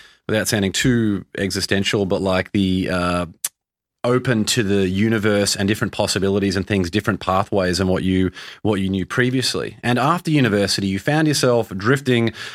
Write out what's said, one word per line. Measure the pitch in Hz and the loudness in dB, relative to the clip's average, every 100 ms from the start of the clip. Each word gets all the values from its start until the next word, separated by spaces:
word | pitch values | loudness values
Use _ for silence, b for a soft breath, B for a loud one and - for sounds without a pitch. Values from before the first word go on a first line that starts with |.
| B B - | B B -4
without | 107 - | -2 0
sounding | 104 98 | 0 0
too | - 135 120 110 98 - - | 0 0 2 0 -2 -6 -6
existential, | 98 101 87 98 98 110 98 | -4 -4 -2 0 0 0 0
but, | 95 | 0
like, | 95 92 92 | 0 0 0
the, | 104 95 92 92 | 0 0 0 -2
uh, | 90 90 87 85 - - - _ _ _ _ | -2 -2 -2 -4 -8 -12 -12 _ _ _ _
open | 120 127 127 113 | 0 0 2 0
to | 107 - | 0 0
the | 98 101 95 | 0 2 2
universe | 95 110 113 107 101 98 - | 2 2 2 2 2 2 0
and | 98 | 0
different | 107 101 | 0 -2
possibilities | - 104 101 98 98 98 92 | -2 -2 0 0 0 0 -2
and | 92 | 0
things, | 101 87 | 0 0
different | 101 110 95 | 0 0 -2
pathways | - 92 101 104 92 90 | 0 0 0 0 0 0
than | 95 | 0
what | 92 | 0
you, | 92 92 92 B B B | 2 2 2 B B B
what | 101 101 | -2 0
you | 95 | 0
knew | 98 | -2
previously. | 90 - 123 131 117 90 58 - | -2 0 0 0 -2 -4 -6 -6
And | - 123 | -2 0
after | 131 175 170 | 2 0 0
university, | 151 123 101 98 - 98 | 2 2 2 0 0 -2
you | 98 | -2
found | - 151 156 | 0 2 2
yourself | 139 131 120 107 | 2 2 2 0
drifting, | 95 107 127 135 123 113 B B | -2 0 0 2 0 0 B B